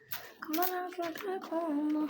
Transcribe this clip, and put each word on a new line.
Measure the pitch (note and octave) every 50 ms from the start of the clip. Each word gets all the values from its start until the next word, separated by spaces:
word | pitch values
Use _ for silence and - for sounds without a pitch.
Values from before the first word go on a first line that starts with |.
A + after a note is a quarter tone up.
| - - - - - - - -
Kamera | - D#4+ D#4 E4 F4+ F#4 F#4 F4+ F4+ F4+
köpük | F4 F4+ E4+ E4 D#4+ - G#4+ G4 F#4 F#4+ - - D#4+
oldu. | E4 E4+ D#4+ C#4+ D4 D4+ D4+ D4+ D4+ D#4 D4